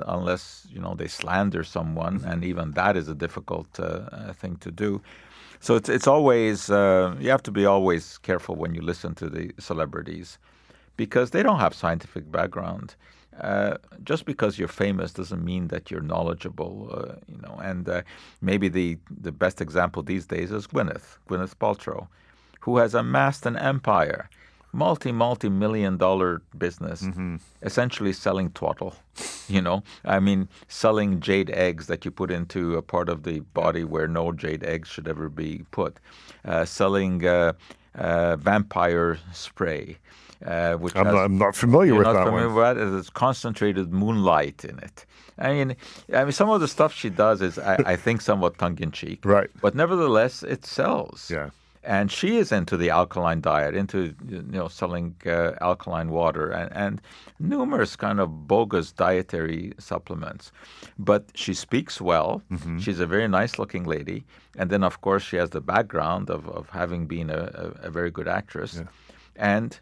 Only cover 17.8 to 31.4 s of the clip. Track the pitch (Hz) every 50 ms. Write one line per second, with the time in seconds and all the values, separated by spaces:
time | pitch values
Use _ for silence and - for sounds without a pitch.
17.8 | 90 92 90 87 - - - - - - - - - 92 98 98 98 90 82 92
18.8 | 90 85 82 82 - - - - - 85 71 - 90 92 - - - 78 80 90
19.8 | 87 90 - - 71 - 92 92 85 - - 85 87 95 107 104 104 - - 139
20.8 | 107 76 - - - - - _ _ - 92 90 92 95 - - 107 104 107 -
21.8 | - - - - 90 - _ _ _ _ _ _ _ _ _ - - 123 120 123
22.8 | 120 107 117 117 117 120 131 135 139 139 139 - - 120 117 110 - 135 139 131
23.8 | - 113 101 87 76 76 - - - - - - - - _ _ _ _ - -
24.8 | 156 180 160 - - 127 117 113 117 120 123 - - 101 95 95 104 107 110 110
25.8 | 101 95 92 90 92 92 95 95 92 90 85 82 - _ - - 87 87 85 -
26.8 | 82 82 82 85 95 95 90 92 92 87 85 82 - - _ - - 98 - 123
27.8 | 123 123 - - 104 98 95 - - 101 95 95 92 85 - - 82 78 - -
28.8 | - 92 - - _ _ - - - - - - - - 98 92 90 87 92 101
29.8 | - - - - - - 95 98 98 101 98 95 95 - - - - - - -
30.8 | - 113 110 107 104 101 95 82 - 104 95 98